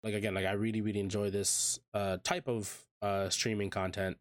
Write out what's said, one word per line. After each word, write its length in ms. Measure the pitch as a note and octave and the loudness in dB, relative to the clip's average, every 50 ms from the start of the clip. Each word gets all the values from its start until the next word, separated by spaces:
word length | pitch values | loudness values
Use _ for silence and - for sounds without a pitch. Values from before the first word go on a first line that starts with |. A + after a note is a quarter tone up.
| - | -2
Like, 100 | A2 G#2 | -2 -2
again, 200 | G#2+ G2+ G#2+ F#2+ | 0 0 0 0
like, 120 | F#2+ F#2+ | 2 2
I 80 | F#2 G2+ | 2 2
really, 280 | G2+ G#2+ A2+ A2 A2 | 2 0 0 0 0
really 180 | G#2 A2 G2+ G#2 | 0 0 0 0
enjoy 300 | G2 G2 G2 G#2 G#2 G2+ | 0 0 0 0 0 2
this, 500 | F#2+ G2+ G2 - - - - - - - _ _ - | 0 2 2 2 2 2 2 0 -2 -4 _ _ -2
uh, 240 | G#2 G2+ G2 F#2 F#2 - | -2 0 0 0 -2 0
type 260 | - F3 F3+ C#3+ - | -2 -2 -2 0 -2
of, 340 | A#2+ A2 G2+ - - - - _ _ _ | -2 -2 -2 -6 -8 -12 -16 _ _ _
uh, 280 | G#2 G2+ G2 G2 G2 G#2 | -2 0 2 2 0 0
streaming 400 | - - - A#2 A2 G#2 G2+ F#2+ | 0 0 0 0 2 2 0 0
content. 480 | - G2+ F#2+ F#2+ F2+ G2+ F#2+ F#2 F2+ - | 0 0 0 0 0 -2 -2 -2 -2 -6